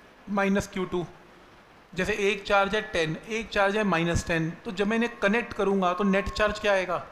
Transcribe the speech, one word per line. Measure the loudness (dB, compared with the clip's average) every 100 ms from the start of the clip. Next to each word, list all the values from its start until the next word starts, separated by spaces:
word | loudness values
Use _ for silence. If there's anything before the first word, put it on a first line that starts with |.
| -20 -18 -6
माइनस | 0 2 0 -2
क्यू | -4 -4
टू। | -4 -6 -10 -20 -20 -20 -20 -20 -20 -12
जैसे | -4 -2 0
एक | 0 0
charge | 2 4 4
है | 0 -2
टेन, | -2 -2 -2 -6
एक | -6 -4
charge | 2 2 2
है |
माइनस | 2 2 2 0 0
टेन, | -2 -2 -6
तो | -8
जब | -2 0
मैं | 0
इन्हें | 0 0
connect | 0 2 -2
करूँगा | -2 0 2 2
तो | 2
net | 2 2 0
charge | 0 0 0
क्या | 2
आएगा, | 2 0 -4 -6